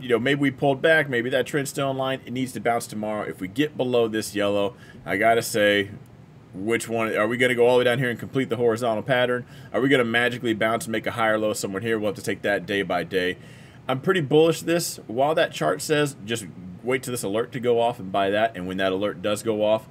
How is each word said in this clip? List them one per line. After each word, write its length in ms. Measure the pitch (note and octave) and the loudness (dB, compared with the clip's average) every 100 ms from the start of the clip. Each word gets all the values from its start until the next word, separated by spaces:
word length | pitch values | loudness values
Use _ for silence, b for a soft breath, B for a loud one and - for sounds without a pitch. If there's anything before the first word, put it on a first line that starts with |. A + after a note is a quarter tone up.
you 80 | A#2+ | 0
know, 80 | A#2 | 2
maybe 240 | C3 C#3+ | 2 2
we 80 | C#3+ | 0
pulled 320 | C3 C#3+ C3 | 0 0 2
back, 260 | D#3+ D#3+ C#3+ | 4 4 2
maybe 220 | B2 A#2+ | -2 0
that 160 | C3 B2 | 0 0
trend's 240 | D#3 C3+ | -2 -4
still 220 | - C#3 | -4 -4
in 60 | C3+ | -2
line. 240 | C3 C3 - | -2 -4 -6
It 80 | |
needs 200 | B2 B2+ | -6 -6
to 60 | A#2 | -4
bounce 280 | A#2 A#2 - | -2 -2 -2
tomorrow. 420 | G#2+ G#2+ G#2+ - | -6 -4 -4 -6
If 100 | - | -8
we 80 | F#2 | -6
get 300 | G#2+ D3 - | -2 -2 -2
below 300 | B2+ A#2+ A2+ | 0 2 2
this 260 | A2 G#2 | 0 -4
yellow, 400 | G2+ G2+ G2+ G2+ B B B - | -2 0 0 -2 B B B -4
I 120 | F#2+ | 2
gotta 260 | A2 F#2+ | 4 2
say, 480 | - A2+ G#2 G2+ G2 - - - - - - F2+ | 2 2 4 4 0 -6 -20 -20 -20 -20 -16 -8
which 340 | G2+ A2+ A2+ | -2 -2 -2
one, 260 | A2+ A2 G2 | -2 0 0
are 120 | G#2+ | 0
we 100 | A#2+ | 2
gonna 160 | B2 | 2
go 140 | A#2+ A#2+ | 6 6
all 60 | |
the 60 | B2 | 6
way 40 | |
down 160 | B2 A#2+ | 4 2
here 100 | B2 | 0
and 80 | A2+ | -4
complete 320 | G2 C3 B2+ | -4 -4 -2
the 80 | A#2 | 0
horizontal 460 | A#2+ A2+ A#2+ G#2+ | 2 2 0 0
pattern? 420 | G#2 B2 B2 B2 B2 B B | 2 2 2 0 -6 B B
Are 80 | - | 0
we 100 | C3+ | 4
gonna 140 | C3+ | 4
magically 520 | A#2 A#2 A#2+ A#2+ A#2+ G#2+ | 4 2 0 0 -2 0
bounce 300 | A2 A2+ A2+ | 0 0 -2
and 60 | |
make 140 | A2+ - | -4 -4
a 60 | |
higher 260 | A2+ A2 A2 | 0 2 2
low 160 | G#2+ | 0
somewhere 300 | G#2 G#2 G2 | -2 -4 -4
here? 160 | A2+ A2 | -2 0
We'll 80 | G#2 | -2
have 80 | - | -4
to 80 | |
take 180 | - G2 | -6 -4
that 240 | A2 G2+ F2 | -2 -2 0
day 160 | G2+ | -2
by 220 | F#2 F2+ | 0 -2
day. 340 | E2+ F#2+ F2+ F2 B B B B - | -2 -2 -2 -4 B B B B -6
I'm 120 | C3 | -2
pretty 180 | F#3 F#3 | 0 0
bullish 440 | C3 D3+ E3 D#3+ | 2 4 4 2
this. 360 | - E3+ - - - | 0 -2 -2 -8 -6
While 260 | A2 C#3+ D#3+ | -2 0 2
that 180 | D#3 | 0
chart 280 | - D#3 D#3+ | 0 -2 -2
says 360 | - D3 D3 - G2+ | 0 0 0 -4 -6
just 200 | A2+ F2 - F2+ F2 | -6 -8 -14 -16 -8
wait 200 | A2+ C3 | -4 -2
till 100 | B2+ | -2
this 100 | B2 | -6
alert 300 | G2+ G#2 B2 | -2 -2 -4
to 80 | C3 | -2
go 180 | A#2+ A#2 | 0 2
off 200 | A#2 A#2+ | 2 -2
and 120 | F#2+ | -4
buy 180 | G2+ G2 | 0 2
that, 260 | G#2 A2+ F2+ | 2 0 -2
and 100 | F2+ | -6
when 80 | F#2+ | 0
that 140 | F#2+ | 0
alert 300 | F#2+ G#2 F#2 | 0 -2 -4
does 220 | G#2 G#2 | -4 -2
go 200 | A2 G#2+ | -2 0
off, 240 | G#2+ A2 - | 2 2 -2